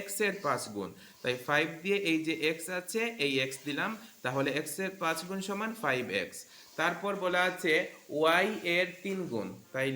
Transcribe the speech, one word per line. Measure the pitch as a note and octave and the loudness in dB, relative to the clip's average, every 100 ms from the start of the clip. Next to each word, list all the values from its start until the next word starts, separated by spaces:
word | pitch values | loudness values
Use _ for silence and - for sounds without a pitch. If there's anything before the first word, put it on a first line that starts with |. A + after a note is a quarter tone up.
x | G3+ - G#3 | 0 0 0
এর | F#3+ C#3+ | 0 0
পাঁচ | B2 A#2 | 0 -2
গুণ, | G2+ F2+ - - - | -6 -8 -10 -20 -6
তাই | C3 B2 - | -2 -2 2
ফাইভ | D3 D#3+ E3 | 2 2 -2
দিয়ে | F#3+ G3 F3 | 0 2 4
এই | D#3+ D#3 | 2 2
যে | D#3+ D#3 E3 | 0 0 0
x | F#3 F3+ | -2 -4
আছে, | F3 A3 A#3 A#3 C#3+ | -2 -2 -2 0 2
এই | C3 C3 | 2 0
x | C3 C#3+ | -4 -6
দিলাম, | C#3+ F#3+ A3 - - | -2 -2 -4 -12 -8
তাহলে | B2+ C3+ C#3 C#3 | -2 2 2 0
x | D3+ - | -2 -4
এর | F#3+ - | -4 -2
পাঁচ | E3 D#3+ F3+ | -2 -2 -4
গুণ | G3 F#3+ | -6 -4
সমান | G3+ A3 A3 | -4 -4 -2
ফাইভ | C#3+ B2+ G2+ F#2+ | 0 0 0 -2
এক্স। | F2 - - - - - | -2 -8 -16 -20 -10 -2
তারপর | E3 F3 G3+ F#3+ | 0 0 -4 -2
বলা | F3+ F3+ F3+ | 2 4 2
আছে | F3+ E3+ D#3+ F#3 - - D3 D#3+ F3 | 2 2 2 2 -8 -6 2 6 6
y | G3+ G#3 F3 F3 | 4 0 0 2
এর | F3+ - | 2 -2
তিন | G3 F#3+ D#3+ | -4 -4 -2
গুণ, | A#2 F#2+ G#2 - | -4 -4 -8 -8
তাই | C3 C3+ | -2 0